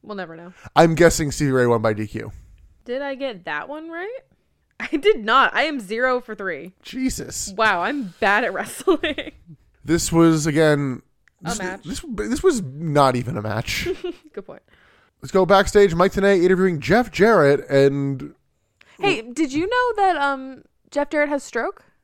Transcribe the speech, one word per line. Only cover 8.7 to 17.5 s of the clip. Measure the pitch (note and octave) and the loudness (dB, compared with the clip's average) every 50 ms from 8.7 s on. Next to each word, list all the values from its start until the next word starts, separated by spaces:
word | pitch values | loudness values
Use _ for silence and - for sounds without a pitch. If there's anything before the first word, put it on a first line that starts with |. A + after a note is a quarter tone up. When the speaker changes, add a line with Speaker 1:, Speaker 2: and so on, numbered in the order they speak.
| - - - - F4 - - D#4+ C#4+ - - - _ _ _ - D#3+ _ _ _ _ _ _ | -12 -6 0 0 0 0 0 -4 -6 -6 -10 -14 _ _ _ -20 -20 _ _ _ _ _ _
Speaker 2:
This | B2 D#3+ E3+ - - | -2 0 0 0 2
was, | E3 E3 E3 E3 D#3+ D#3 D3 E3 | 4 6 6 6 4 2 0 0
again, | D3 D3+ D#3+ D#3 D3+ C#3+ C#3+ C3+ B2+ - _ _ _ _ _ _ _ _ - | 2 2 4 4 4 2 0 -4 -6 -8 _ _ _ _ _ _ _ _ -8
Speaker 1:
A | - | -8
Speaker 2:
this, | F#3 - | -8 -6
Speaker 1:
match. | F#3+ F#3 F#3 F#3+ _ | -6 -8 -10 -10 _
Speaker 2:
this, | D3+ C4+ - - E4 A#3 | -12 -12 -12 -10 -10 -8
this | F3 G#3 G#3+ A#3+ E4 | -8 -4 -4 -4 2
was | - F#4+ D#4 A#3 F#3+ | 2 2 2 2 -4
not | B2+ C3 C#3+ E3 D#3+ C#3+ D3 C#3+ C3+ B2+ | -8 -10 -8 -6 0 2 4 4 4 4
even | B2 A2+ A#2 - - | 0 -2 -4 -6 -6
a | G#2 | -6
match. | G#2 G2 A2 - - - - - E4+ F#4 - - F4+ | -4 -6 -6 -6 -6 -6 -6 -6 -6 -8 -8 -8 -12
Speaker 1:
<laughs> | F4 - _ D#4 _ | -12 -12 _ -18 _
Good | - F#3 - | -16 -16 -16
point. | - - _ _ _ _ _ _ _ _ _ _ _ _ | -20 -20 _ _ _ _ _ _ _ _ _ _ _ _
Speaker 2:
Let's | - - | -18 -2
go | - F#3+ F#3+ | 0 2 4
backstage. | E3+ G3+ G3 G3+ - - G#3 G3+ G3+ D#3+ | 6 6 4 4 4 4 4 4 6 4
Mike | E3 F3+ G3 - | 2 2 2 2
Tenay | G3 F#3+ G3+ G3+ F#3 E3+ | 2 2 4 4 4 4
interviewing | F3+ F#3+ F3+ F#3 F#3+ F3 C#3+ | 4 4 4 4 0 0 -2
Jeff | A2+ A2 F3 A#3 B3 A3+ | 0 2 2 2 2 0
Jarrett | - - F#3 A3+ A3+ F#3+ D3+ C#3 | 0 2 4 6 6 6 6 6